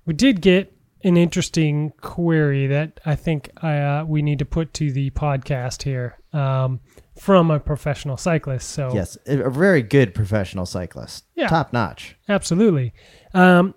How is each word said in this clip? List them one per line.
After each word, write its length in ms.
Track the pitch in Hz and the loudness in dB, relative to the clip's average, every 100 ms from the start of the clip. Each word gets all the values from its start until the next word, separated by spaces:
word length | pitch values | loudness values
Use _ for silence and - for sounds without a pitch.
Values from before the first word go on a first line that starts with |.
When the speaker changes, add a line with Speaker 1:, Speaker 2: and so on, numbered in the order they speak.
Speaker 1:
we 80 | - | -6
did 260 | 151 269 196 | 2 2 4
get 320 | 185 185 190 _ _ _ | 4 4 2 _ _ _
an 120 | 196 175 | 2 4
interesting 760 | 170 180 - 170 156 147 151 - | 4 0 -2 0 0 0 -4 -8
query 680 | - - 170 160 147 139 135 | -12 -4 0 2 2 0 0
that 320 | 143 156 - 160 | -2 -4 -6 -4
I 80 | 143 | -4
think 340 | - 151 - - | -2 -4 -6 -8
I, 160 | 160 147 | -4 -2
uh, 260 | 143 147 | -2 -2
we 180 | 160 151 | -2 -2
need 160 | 147 143 | 0 -2
to 40 | |
put 280 | 147 165 160 | -2 -4 -4
to 180 | - 151 | -4 -2
the 180 | 131 135 | -2 -4
podcast 720 | - 147 139 - 135 123 - | -2 -2 -2 -4 -6 -6 -6
here, 360 | 139 127 123 - _ | -6 -6 -6 -12 _
um, 480 | 147 135 131 131 127 _ _ _ - | -4 -2 0 -2 -4 _ _ _ -8
from 320 | - 190 165 | 2 4 4
a 80 | 151 | 0
professional 560 | - 147 151 135 147 127 | -2 -4 -4 -6 -8 -6
cyclist. 520 | 185 160 - 127 - | -2 -2 -2 -8 -8
So 200 | - 131 | -8 -4
Speaker 2:
Yes, 220 | 117 85 - - | -4 -4 -8 -4
a, 140 | 139 | -2
a 60 | 117 | 0
very 320 | 131 196 170 | 2 4 4
good 320 | 110 139 117 | 4 4 4
professional 500 | - 101 107 92 95 90 | 0 -2 -2 -2 -6 -6
cyclist. 580 | 92 87 64 57 - - | -6 -8 -12 -18 -18 -12
Speaker 1:
Yeah. 120 | - 247 | -4 0
Speaker 2:
Top 240 | 165 131 | 0 0
notch. 440 | 120 95 - - - - | -2 -4 -6 -20 -12 -4
Speaker 1:
Absolutely. 640 | 202 - 170 220 151 120 - _ - - | -4 0 2 2 2 -2 -8 _ -20 -4
Um, 400 | 185 180 175 190 | 4 6 6 4